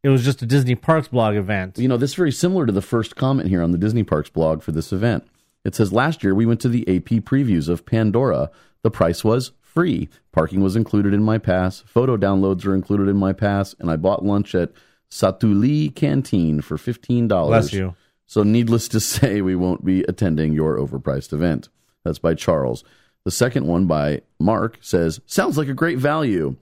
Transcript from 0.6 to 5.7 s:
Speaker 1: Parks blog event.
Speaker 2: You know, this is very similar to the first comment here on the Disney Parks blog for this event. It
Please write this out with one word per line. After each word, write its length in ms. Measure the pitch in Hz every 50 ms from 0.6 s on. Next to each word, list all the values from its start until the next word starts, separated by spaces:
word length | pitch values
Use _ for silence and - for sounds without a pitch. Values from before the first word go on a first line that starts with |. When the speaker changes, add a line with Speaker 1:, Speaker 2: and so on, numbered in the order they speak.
| 131 123 123
Speaker 1:
Parks 340 | - - - 160 160 147 -
blog 260 | - 123 113 107 104
event. 420 | 104 98 92 107 98 92 92 95 -
Speaker 2:
You 100 | 120 131
know, 80 | 127 117
this 140 | 123 135
is 40 | -
very 160 | - 180 156
similar 340 | 123 - - 180 190 185 156
to 60 | 113
the 100 | 101 98
first 340 | 95 - - 117 110 - -
comment 340 | - - 131 135 131 - 92
here 120 | 95 87
on 100 | 85 85
the 60 | 87 85
Disney 260 | 92 107 110 120 104
Parks 260 | - - 76 73 -
blog 320 | _ - 82 80 80 78 -
for 80 | -
this 200 | 80 78 78 -
event. 340 | - 92 107 120 110 76 - _ _ _ _ _ _ _ _
It 100 | -